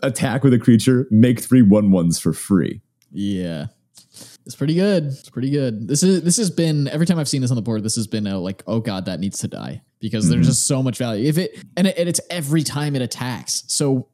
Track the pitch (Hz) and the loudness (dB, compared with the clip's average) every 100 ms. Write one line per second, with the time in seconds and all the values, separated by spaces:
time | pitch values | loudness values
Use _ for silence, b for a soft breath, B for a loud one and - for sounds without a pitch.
0 | 135 120 139 120 139 120 127 113 131 127 | -6 -2 -2 0 2 4 4 4 4 2
1 | - 107 123 117 - 127 101 107 104 92 | 4 4 6 4 4 6 8 6 6 4
2 | 85 80 - 78 - 95 50 - - _ | 2 0 -2 -4 0 0 0 -6 -16 _
3 | _ 85 101 95 87 80 - - _ - | _ -8 -6 -4 -6 -8 -10 -14 _ -20
4 | _ B B B - - 143 165 202 185 | _ B B B -20 -6 -2 0 2 2
5 | 147 135 - 123 135 143 127 107 113 143 | -2 -6 -10 -8 -2 0 -2 -4 -2 2
6 | 185 185 165 175 202 170 165 151 139 151 | 2 2 2 0 0 0 0 0 0 0
7 | 170 170 143 143 123 120 107 107 107 117 | 0 0 -2 -2 0 -2 -2 -4 -4 -4
8 | 104 110 104 95 90 98 - 110 110 95 | -4 -4 -4 -4 -6 -8 -4 -4 -4 -6
9 | 92 90 98 - - - 60 - - _ | -6 -6 -6 -6 -8 -8 -12 -12 -18 _
10 | 110 110 92 95 117 123 - 135 131 - | -6 -2 2 4 4 2 0 0 -2 -2
11 | 123 104 139 151 185 - - - 190 170 | -4 -2 0 0 -4 -8 -10 -2 0 0
12 | 175 165 - 175 143 160 147 147 147 139 | -2 -4 -6 -8 -2 -2 -2 -4 -4 -4
13 | 120 - 123 110 - - - - 147 131 | -4 -6 -8 -8 -8 -10 -6 -2 0 -2
14 | - | -4